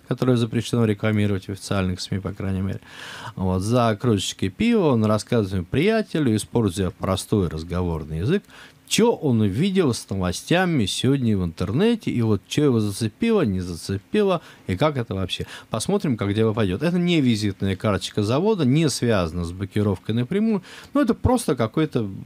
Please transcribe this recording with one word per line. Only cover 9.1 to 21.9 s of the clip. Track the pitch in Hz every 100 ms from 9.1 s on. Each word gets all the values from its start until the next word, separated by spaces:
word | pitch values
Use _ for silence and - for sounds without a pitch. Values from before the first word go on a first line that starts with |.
он | 180 151 113
увидел | 107 98 196 190 151
с | 110 -
новостями | 98 90 - - 165 185 156 95
сегодня | - 127 139 117 101
в |
интернете, | 87 80 90 123 220 240 -
и | 120
вот | 113 101 -
чё | -
его | 151 117
зацепило, | 104 101 113 - 233 214
не | 123 92
зацепило, | 90 82 - 98 - 214 196 170 - - -
и | 95
как | 151 135
это | 117
вообще. | 95 92 - - - -
Посмотрим, | 113 - 202 160 110
как | 101
дело | 104 110
пойдёт. | 104 101 101
Это | 165 180
не | 175 165
визитная | 127 107 104 - 98 95
карточка | 110 95 - -
завода, | 104 135 202 208
не | 127 147 156
связана | - 120 104 85 87
с | 85
блокировкой | 92 101 107 104 92 -
напрямую, | 113 123 196 226 202 - - -
но | 285
это | 247
просто | - 220 247 -
какая-то | 135 113 - 156